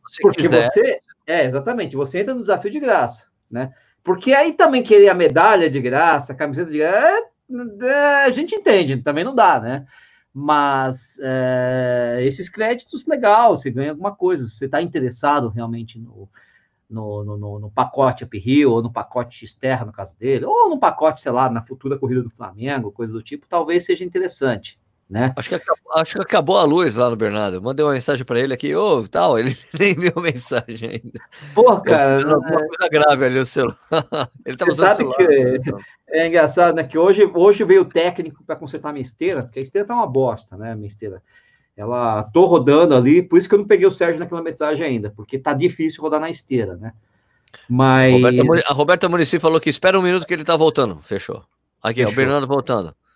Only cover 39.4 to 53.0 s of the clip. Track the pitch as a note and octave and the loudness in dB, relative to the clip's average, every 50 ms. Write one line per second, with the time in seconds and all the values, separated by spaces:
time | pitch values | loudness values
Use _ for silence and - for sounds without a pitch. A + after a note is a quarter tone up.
39.4 | B2+ B2+ - C3 C3+ C3+ - G3 G3+ G3+ A#3+ A#3+ A3 D#3+ B2+ C3+ C3 B2 A2+ G2+ | -8 -10 -10 -12 -10 -6 -6 -6 -6 -4 -4 -4 -4 -2 0 0 0 0 -2 -6
40.4 | - _ G2 F#2 A2 A2+ A#2 G#2+ G#2 G2+ G#2 G#2+ A2+ G#2 F#2 F#2 - _ _ _ | -10 _ -18 -14 -14 -12 -12 -12 -14 -16 -16 -14 -14 -14 -14 -16 -18 _ _ _
41.4 | _ _ _ _ _ _ _ - G#2 A2 A#2+ B2 A#2+ A#2 A2 G#2+ G#2+ - - E3 | _ _ _ _ _ _ _ -12 -8 -6 -4 -2 -2 -2 -2 -2 -4 0 4 4
42.4 | F#3 F3 F3 D#3+ B2 C3 C#3+ D3+ E3+ E3 C#3+ B2+ B2 C3 D3+ F3+ F3+ - - F3 | 6 6 6 4 4 4 4 6 6 6 4 4 4 6 4 4 4 4 2 2
43.4 | G3 - A3+ G#3 G#3 G#3 G#3+ F#3 F3+ G3 F#3 - F3+ E3+ E3 D#3 F3 F3 F3 E3+ | 4 4 2 0 4 4 4 4 4 2 2 2 0 -2 -2 -2 -6 -8 -8 -8
44.4 | E3 E3 D#3+ D#3 D#3 D3+ D#3 D3 E3+ D3+ B2+ A2+ G2+ G#2 G#2 - G#2+ - - C3 | -8 -8 -8 -6 -4 -4 -4 -4 -4 -4 -4 -4 -6 -8 -12 -16 -12 -10 -10 -6
45.4 | C3 D3+ C#3+ C3+ D#3+ F3 E3+ - D#3+ D#3+ D3+ - D3+ D#3 G3 G3+ D#3 E3 E3+ - | -4 -4 -2 0 0 -2 -2 -2 -4 -6 -6 -6 -4 -4 -2 -2 -4 -6 -8 -12
46.4 | - - C#3 B2 A2 F#2+ F2+ F2 G2 A2+ - _ _ _ _ _ _ _ _ _ | -8 -4 -4 -4 -4 -4 -8 -12 -16 -16 -18 _ _ _ _ _ _ _ _ _
47.4 | _ _ - - _ - B2 B2+ C3 C3 C3 C3 C3 C3 B2+ B2+ B2+ B2 B2 B2 | _ _ -20 -20 _ -2 0 2 4 4 6 6 6 6 6 6 6 4 4 4
48.4 | - - E3 E3 - - C#3+ C3 D3 C#3+ F3+ F3+ F#3 F3+ E3+ F3 D#3+ - - E3 | 4 4 4 2 2 0 0 0 2 2 2 2 2 0 0 0 0 0 0 0
49.4 | - D#3+ D#3+ D#3 - - C3 - - F#3 F#3+ G3 F#3 F3+ F3+ F#3 E3 - F3 D#3 | 2 2 0 2 0 -2 -2 0 2 2 2 2 2 2 0 0 -2 -4 -6 -6
50.4 | D#3 E3 E3+ D#3 D#3+ D#3+ - - C3+ A2 F2 D2+ - - G#2+ G2 - - - - | -2 0 0 2 2 2 2 2 0 -2 -4 -8 -10 -8 -8 -8 -8 -10 -12 -14
51.4 | - _ _ _ _ _ _ _ - A2 A#2 B2+ B2 G#2+ G#2+ B2+ C3+ C3 C#3 C#3+ | -16 _ _ _ _ _ _ _ -6 -4 -2 0 0 0 0 0 0 0 0 0
52.4 | C#3 B2+ C#3 C#3 B2+ - B2+ G#2+ F#2 D#2+ D2 _ | -2 -2 -2 -2 -2 -2 -2 -4 -4 -6 -12 _